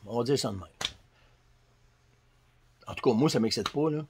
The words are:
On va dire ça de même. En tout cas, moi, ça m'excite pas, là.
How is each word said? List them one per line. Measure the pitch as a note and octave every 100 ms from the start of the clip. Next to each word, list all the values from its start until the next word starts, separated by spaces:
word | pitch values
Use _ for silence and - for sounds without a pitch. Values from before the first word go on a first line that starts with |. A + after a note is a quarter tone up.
| G2
On | A#2
va |
dire | A#2+ C#3
ça | B2
de |
même. | G2 E2+ _ - - _ _ _ _ _ _ _ _ _ _ _ _ _ _ _ _ _ _ -
En |
tout | - C#3
cas, |
moi, | A2 D3+
ça | B2
m'excite | A2 A2 G2+
pas, | - D#3
là. | D3+ D3+